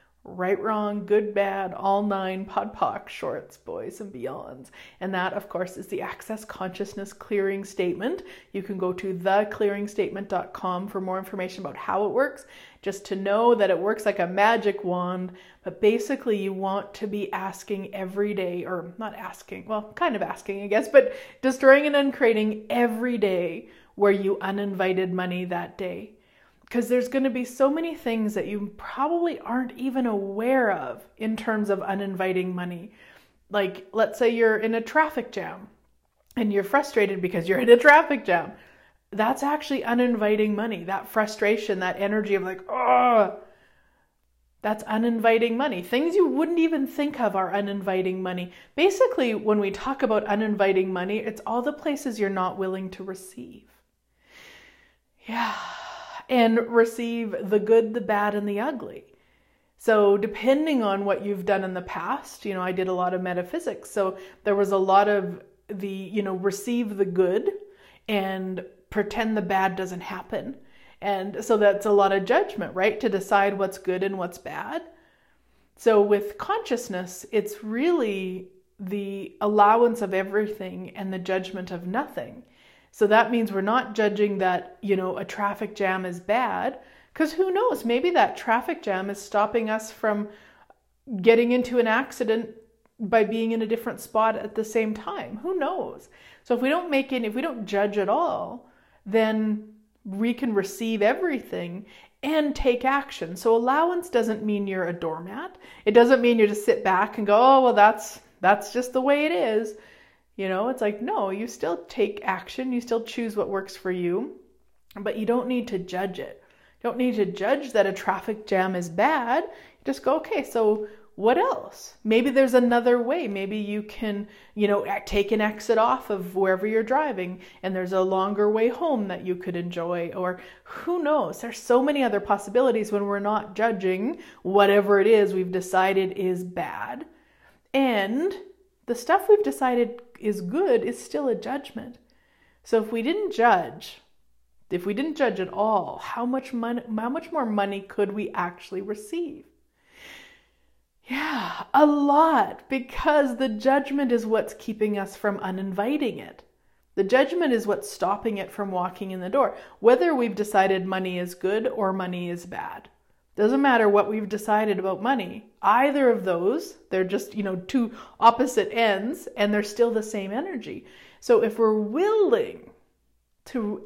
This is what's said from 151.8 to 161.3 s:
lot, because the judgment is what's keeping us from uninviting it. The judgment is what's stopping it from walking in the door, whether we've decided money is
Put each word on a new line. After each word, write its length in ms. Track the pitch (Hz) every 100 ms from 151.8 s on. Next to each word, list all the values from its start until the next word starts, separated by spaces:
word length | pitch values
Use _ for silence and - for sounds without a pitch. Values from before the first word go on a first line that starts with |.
| 302
lot, 800 | 294 285 285 320 269 - - -
because 640 | 269 262 - 320 302 269 233
the 140 | 262
judgment 640 | 214 254 277 277 277 262
is 140 | 233 214
what's 280 | 220 -
keeping 440 | - - - 214 202
us 200 | 196 -
from 200 | 208 202
uninviting 800 | 185 185 196 190 220 294 247 156
it. 240 | 92 - - _ _ _ _ -
The 80 |
judgment 480 | 196 262 269 349 311
is 160 | 226 208
what's 240 | 202 -
stopping 460 | - 185 208 226 202
it 140 | -
from 200 | - 202
walking 400 | 180 180 180 190
in 80 | 185
the 100 | 180
door, 280 | 269 240 - - -
whether 340 | 220 247 349 269
we've 180 | 226
decided 520 | 196 208 196 196 190 185
money 340 | 190 185 180
is 160 | 175